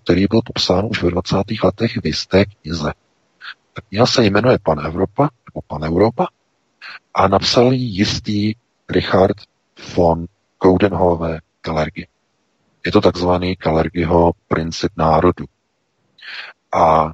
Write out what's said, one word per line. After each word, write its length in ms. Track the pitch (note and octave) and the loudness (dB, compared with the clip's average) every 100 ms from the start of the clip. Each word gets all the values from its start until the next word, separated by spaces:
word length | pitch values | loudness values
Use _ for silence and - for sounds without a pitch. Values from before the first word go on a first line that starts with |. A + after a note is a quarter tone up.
který 220 | - F2 G2+ | 0 0 2
byl 120 | - - | 0 -2
popsán 400 | - - F2+ G#2 | -4 0 0 0
už 140 | F#2+ | -2
ve 80 | F2 | -2
dvacátých 520 | F2 - F#2+ G2 A2+ | -2 -2 -2 -2 -2
letech 340 | - - A2+ - | -2 0 -4 -2
v 80 | D#2+ | -4
jisté 400 | - - F#2+ - | -6 0 2 0
knize. 480 | - D#2 E2 D2 - _ _ _ _ - - _ | -4 -10 -8 -6 -8 _ _ _ _ -20 -20 _
Ta 80 | - - | -20 -8
kniha 160 | G2+ B2 | 0 2
se 200 | - A2 | 4 2
jmenuje 340 | G2+ B2 G#2+ | 2 2 2
Pan 220 | - D#2 D2 | 0 -4 -4
Evropa, 440 | E2 F#2+ - D3 - - | -4 -4 0 -2 -2 -16
nebo 120 | - - | -16 -12
Pan 160 | D2+ | -8
Europa, 440 | D#2 E2+ G#2+ C3 F3+ - _ _ _ _ - - _ | -2 2 2 2 -4 -6 _ _ _ _ -20 -20 _
a 140 | - F#2+ | 0 2
napsal 460 | F#2+ - - B2 | 2 2 4 4
ji 120 | C3 B2 | 2 -2
jistý 680 | F#2 G2+ - - G#2 G#2 G#2+ _ _ - | -2 -2 -2 -4 -2 -2 -4 _ _ -4
Richard 480 | F2+ - G2+ F#2+ G#2 - _ _ - - - | -4 0 2 2 0 -10 _ _ -20 -6 0
von 300 | F2 E2 E2+ _ _ _ | 2 2 -4 _ _ _
Coudenhove 760 | F#2+ F#2 G2+ F2 F2+ E2 E2 D#2+ - _ | 2 4 2 2 0 0 -2 -8 -12 _
Kalergi. 460 | - D#2+ D3+ - F2 _ _ _ _ _ _ _ F2+ | -8 -4 -4 -6 -16 _ _ _ _ _ _ _ -2
Je 60 | |
to 100 | G#2 | 2
takzvaný 540 | G2+ - F2+ F2+ F2+ F#2 | 2 0 0 0 -2 -4
Kalergiho 760 | E2 D#2 D#2+ F2 D#2+ F2 E2+ - _ | -2 -2 -2 -2 0 2 2 0 _
princip 440 | - E2 D#2+ - - | -4 -4 -6 -6 -2
národu. 480 | D#2+ D#2+ F2+ - D2 _ _ _ _ _ _ _ - - - - _ F#2+ | 0 2 2 0 -8 _ _ _ _ _ _ _ -20 -18 -18 -20 _ 0
A 360 | E2+ D#2+ D#2+ | 2 2 0